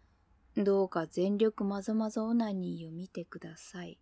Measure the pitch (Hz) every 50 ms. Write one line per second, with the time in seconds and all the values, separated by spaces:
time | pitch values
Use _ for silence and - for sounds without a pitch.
0 | _ _ _ _ _ _ _ _ _ _ _ 220 202 196 196 196 190 185 - 175
1 | 160 160 - 175 180 196 208 202 220 220 - - 208 196 196 196 196 - 220 220
2 | 220 214 - 220 220 220 233 233 226 214 196 185 180 175 170 165 165 160 160 170
3 | 185 185 - 180 165 - - 165 - 165 160 - - - - 180 175 170 - -